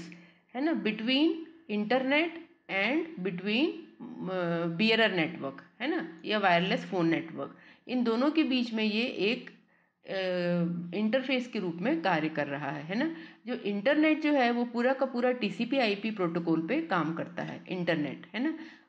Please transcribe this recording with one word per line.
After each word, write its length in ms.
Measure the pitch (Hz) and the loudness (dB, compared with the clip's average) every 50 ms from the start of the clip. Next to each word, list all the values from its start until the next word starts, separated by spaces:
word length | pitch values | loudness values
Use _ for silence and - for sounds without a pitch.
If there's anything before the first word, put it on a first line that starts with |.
| - - - - - - _ _ _ _ - | -6 -12 -16 -18 -20 -20 _ _ _ _ -6
है 80 | 247 294 | -2 0
ना, 200 | 330 302 202 185 | 0 0 0 0
between 500 | 214 214 220 220 247 262 277 311 359 - - - - - - - - | -2 -2 -2 0 2 4 4 4 4 2 0 -6 -12 -18 -18 -8 -4
internet 580 | 214 208 208 214 247 262 254 262 285 302 339 330 330 - - - _ _ _ - | -2 -2 2 2 2 2 4 4 2 2 2 0 -2 -8 -14 -18 _ _ _ -6
and 540 | 185 196 202 233 294 330 330 - - 180 180 | -2 0 0 0 0 0 -2 -4 -6 -6 -4
between, 400 | 196 175 175 185 208 220 254 311 - - - - - - - - - - - 170 180 | -4 -4 -4 -2 0 2 2 2 0 0 -6 -12 -18 -18 -18 -16 -14 -12 -8 -6 -4
uh, 360 | 185 180 175 170 170 165 170 170 165 | -2 -2 0 0 0 0 0 -2 0
bearer 340 | 165 220 220 226 220 220 202 185 | 2 4 4 6 6 4 4 4
network, 460 | 170 156 - - 113 131 135 - - - - _ - | 2 0 0 -2 -6 -8 -8 -8 -10 -16 -20 _ -6
है 60 | 240 | -4
ना, 340 | 302 370 302 170 - - - - | -2 -2 -2 -4 -6 -10 -10 -4
या 120 | - 214 | -2 0
wireless 480 | 214 196 185 175 170 180 175 175 175 - | 2 4 4 4 4 4 2 0 -2 -2
phone 220 | - 196 180 170 | -4 0 2 2
network, 500 | 165 160 151 - - 147 139 139 - - - - - - _ _ | 2 2 2 -2 -6 -8 -8 -8 -10 -10 -16 -20 -20 -20 _ _
इन 160 | - 247 254 233 | -4 -2 0 0
दोनों 280 | 233 226 240 269 302 | 2 2 2 2 2
के 120 | 294 320 294 | 4 2 2
बीच 300 | 247 262 247 226 233 220 | 2 2 0 0 0 0
में 100 | 220 220 | 0 0
ये 200 | 214 202 220 240 | 2 2 0 0
एक, 460 | - - - 185 214 254 247 - - | -2 -2 0 0 0 0 -2 -6 -12
अ, 1500 | - - _ _ _ _ _ _ _ _ _ - 190 190 185 185 180 180 175 175 175 175 170 175 175 - - - - | -18 -20 _ _ _ _ _ _ _ _ _ -8 -4 -4 -2 -2 0 0 0 2 2 2 2 0 -2 -4 -6 -6 -2
interface 500 | 208 214 214 254 269 262 - 262 247 240 | -2 0 2 2 0 2 2 0 0 0
के 120 | - - 208 | -2 -4 -4
रूप 180 | 185 175 165 175 | -4 -4 -4 -2
में 200 | 175 - 165 165 | 0 0 0 2
कार्य 280 | 175 196 170 156 156 156 | 2 2 2 2 2 0
कर 180 | - 151 143 | 0 -2 -2
रहा 240 | 139 139 143 143 139 | -2 -4 -4 -4 -4
है, 120 | 151 143 151 | -6 -6 -6
है 120 | 160 196 | -4 -2
ना? 200 | 240 311 320 - - - - - - - | -2 -2 -2 -4 -8 -12 -16 -20 -14 -8
जो 60 | 226 247 | -8 -8
internet 680 | 247 - 202 202 202 202 269 302 302 311 311 311 302 | -4 -2 -2 -2 0 2 2 4 6 4 4 4 4
जो 120 | 302 294 294 | 2 4 4
है 180 | 262 240 240 | 4 4 4
वो 140 | 240 240 240 | 4 2 0
पूरा 280 | 240 226 240 240 262 269 | 0 0 2 2 2 2
का 120 | 269 277 | 2 0
पूरा 260 | 262 254 240 247 247 | -2 0 0 2 2
टीसीपी 460 | 247 247 214 190 - - 233 240 277 | 2 0 -2 -2 -2 -2 -2 0 2
आईपी 340 | 269 240 208 202 202 - 220 | 2 2 2 0 0 -2 -4
protocol 560 | 220 185 180 170 170 175 170 165 160 165 160 | -2 0 -2 0 0 0 0 2 2 2 2
पे 140 | 165 277 320 | 0 -2 -2
काम 320 | 330 - 190 170 151 160 170 | 0 0 0 0 0 0 -2
करता 300 | - - - - - 156 | -4 -6 -6 -8 -8 -8
है, 200 | 151 139 - - - | -8 -10 -12 -10 -8
internet, 580 | 180 185 175 180 160 156 147 135 123 - - - - | -6 -2 0 0 0 0 0 -2 -6 -10 -12 -10 -6
है 100 | 220 277 | -4 -2
ना? 100 | 320 320 - - - - - _ | -2 -4 -6 -10 -16 -20 -20 _